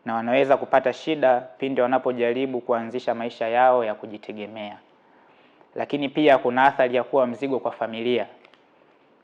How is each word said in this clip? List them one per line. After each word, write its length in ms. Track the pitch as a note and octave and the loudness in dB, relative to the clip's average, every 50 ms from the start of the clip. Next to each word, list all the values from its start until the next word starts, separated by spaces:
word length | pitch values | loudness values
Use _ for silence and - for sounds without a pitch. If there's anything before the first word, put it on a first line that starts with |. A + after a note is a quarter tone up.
| _ | _
na 100 | A#2 A2+ | -6 -4
wanaweza 420 | A#2 A#2 A#2 B2+ C3+ C#3 C3+ C3+ | -4 -2 0 2 2 4 4 2
kupata 360 | B2 C3 - - C3 B2 B2+ | 2 2 2 0 2 2 0
shida 480 | A#2 - - D#3+ D#3+ D3+ C3+ C3 B2 A#2+ | -2 -4 -4 -6 -2 2 2 2 2 2
pindi 400 | A2+ - - - C#3 C3+ C3+ B2+ | -2 -6 -10 -8 -6 -4 0 0
wanapojaribu 800 | B2 B2 C3 B2+ - C3 B2 A#2+ A#2+ A#2 A#2+ B2+ C3+ C3+ B2+ A#2+ | 0 2 0 0 0 -2 -2 0 0 0 0 -2 -2 -4 -4 -6
kuanzisha 540 | A#2+ - A#2+ A#2 A#2 A2+ A2 B2+ - - A#2 | -2 -2 -2 -2 -2 -6 -8 -6 -4 -4 -4
maisha 340 | A#2 A#2 A#2+ A#2 - A#2 A2+ | -4 -6 -8 -6 -6 -4 -2
yao 360 | A#2 B2 B2+ C3 B2+ B2+ A#2 | 2 4 4 4 4 4 2
ya 100 | G#2+ G#2 | -2 -4
kujitegemea. 840 | - - A2 G#2+ G#2+ - - G#2+ G#2 G#2 G2+ A2 A2 G#2 G#2 G#2 - _ _ _ _ _ _ _ _ _ _ _ _ _ _ _ _ _ _ _ | -8 -10 -14 -14 -14 -14 -14 -12 -12 -12 -12 -12 -12 -12 -12 -14 -16 _ _ _ _ _ _ _ _ _ _ _ _ _ _ _ _ _ _ _
Lakini 340 | B2 A2+ - - C#3+ C#3+ C3 | -8 -6 -4 -4 -4 -4 -2
pia 300 | - D#3 D3+ D3 C3+ B2+ | 0 2 6 6 6 6
kuna 260 | - B2 A#2+ B2+ C3 | 4 2 2 4 4
athari 320 | C#3 C#3 - C3 B2 B2 | 4 4 2 2 2 0
ya 80 | B2 A#2+ | -2 -2
kuwa 220 | - - C#3 B2+ | 0 2 2 2
mzigo 320 | A#2+ A#2 A2+ C#3 C3+ C3+ A#2 | 0 -2 -4 -6 -4 -4 -4
kwa 140 | - A#2 | -4 -6
familia. 540 | - - A2+ A2 A2+ A2+ A#2 B2 B2 A2+ G2+ - - - - _ _ _ _ _ _ _ _ _ _ _ _ _ _ _ | -6 -6 -6 -6 -6 -4 -2 -2 0 0 -2 -6 -10 -18 -20 _ _ _ _ _ _ _ _ _ _ _ _ _ _ _